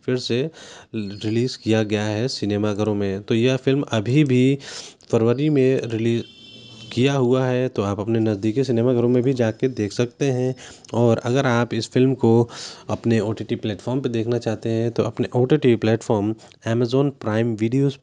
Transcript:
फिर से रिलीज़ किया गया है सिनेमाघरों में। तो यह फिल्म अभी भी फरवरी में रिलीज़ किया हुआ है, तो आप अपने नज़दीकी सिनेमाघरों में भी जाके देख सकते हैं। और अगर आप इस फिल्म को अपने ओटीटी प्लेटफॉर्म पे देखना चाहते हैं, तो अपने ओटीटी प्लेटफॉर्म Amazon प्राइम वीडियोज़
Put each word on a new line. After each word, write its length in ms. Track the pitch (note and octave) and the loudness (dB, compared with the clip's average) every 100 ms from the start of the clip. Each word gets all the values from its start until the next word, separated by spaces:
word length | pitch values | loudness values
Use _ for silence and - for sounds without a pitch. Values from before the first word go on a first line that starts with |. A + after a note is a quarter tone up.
| - | -4
फिर 100 | B2+ | -4
से 240 | - A#2 D3+ - - - - | -2 -4 -4 -8 -20 -20 -12
रिलीज़ 640 | A2+ G2+ G2+ G#2+ A2+ B2+ - | -8 -8 -8 -4 -2 -2 -4
किया 240 | A2 A2 | 0 0
गया 200 | G#2+ G#2 | 2 -2
है 240 | G#2+ G#2+ B2+ | -2 -2 -4
सिनेमाघरों 680 | - G2+ G2+ G#2+ G2+ G#2+ | -4 -2 0 0 -2 -2
में। 280 | G#2 G2+ G2 | -2 -2 -4
तो 120 | G#2 | -2
यह 220 | A#2 B2 C3 | 0 2 0
फिल्म 260 | - C#3 C#3 | 0 0 0
अभी 340 | A2+ G#2 C3+ | -2 0 2
भी 340 | D3+ B2 C3 C#3 - - - - - | 4 4 4 2 -4 -16 -18 -20 -2
फरवरी 400 | A#2 A2+ B2 D3+ | 2 2 2 2
में 300 | C#3+ C3 C3 | 2 4 2
रिलीज़ 520 | A#2 A2+ A#2 A#2 - - - - - - - | -2 -2 0 -2 -4 -14 -20 -20 -20 -20 -8
किया 260 | A#2 C3 | 0 0
हुआ 300 | C#3 B2 B2+ | 2 2 2
है, 240 | C3 B2+ B2+ | 2 0 -2
तो 140 | B2+ | -2
आप 180 | G2+ G2+ | -2 -2
अपने 180 | G#2 A2+ | -2 0
नज़दीकी 440 | A2 G#2 A2 A2 | 0 0 -2 0
सिनेमाघरों 440 | C3 A2+ A#2 A#2+ A#2+ | 0 2 2 2 2
में 140 | B2 | 2
भी 100 | A#2+ | 2
जाके 340 | C3 A2+ A2 C3 | 0 0 0 -2
देख 220 | B2 G#2 | -2 -4
सकते 340 | - A#2+ - C#3+ | -2 -4 -2 -2
हैं। 280 | B2 B2+ B2+ - - - | 0 -2 -4 -12 -20 -6
और 240 | - A#2+ A2+ | 2 2 2
अगर 260 | A#2+ B2+ C3+ | 0 0 2
आप 280 | A#2 A#2+ | 2 0
इस 160 | A#2 - | -4 -2
फिल्म 240 | C3 C3 | 2 2
को 340 | C3 A#2 A2+ A#2 - - - - | 4 4 4 2 -2 -16 -14 -8
अपने 280 | G#2 A2+ A2+ | -4 0 0
ओटीटी 360 | G2+ G#2+ G#2+ A#2+ | 0 -4 -6 -6
प्लेटफॉर्म 440 | A2 G2+ - B2+ | -6 -6 -6 -4
पे 80 | C3 | -2
देखना 300 | A#2 A2 A#2+ | -4 -2 -2
चाहते 300 | A#2 G#2+ A#2 | -2 -4 -2
हैं, 220 | A2+ A#2 | -2 -2
तो 120 | A#2 | -2
अपने 260 | - - A#2+ | -2 -2 -2
ओटीटी 400 | B2 B2 D3+ C3+ A2+ | 0 2 2 4 4
प्लेटफॉर्म 580 | A2 A2+ - A2 G#2 A2 - - - | 4 0 2 0 0 -4 -10 -10 -4
Amazon 420 | A#2 B2 C3 C#3+ C3+ | -2 0 2 0 -2
प्राइम 340 | G#2+ G#2+ A#2+ A2 | -4 0 0 0
वीडियोज़ 400 | A2+ C3 C#3 C3 | -2 0 0 -2